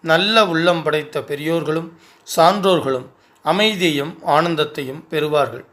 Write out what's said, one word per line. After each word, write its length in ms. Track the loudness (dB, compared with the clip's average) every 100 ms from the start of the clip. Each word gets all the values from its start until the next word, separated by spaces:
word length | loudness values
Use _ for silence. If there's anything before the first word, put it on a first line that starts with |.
நல்ல 460 | 2 0 4 2 2
உள்ளம் 360 | 2 2 0
படைத்த 380 | 0 -4 -4 -8
பெரியோர்களும் 680 | -8 -8 -2 -2 -2 -6 -6 -16 _ _ -10 4
சான்றோர்களும் 680 | 4 4 2 2 0 -6 -6 _ _ _
அமைதியையும் 760 | -2 0 0 2 0 0 -4 -8 0
ஆனந்தத்தையும் 760 | 2 2 -2 -4 -6 -10 -12 -8
பெறுவார்கள். 540 | -4 0 0 0 -4 -18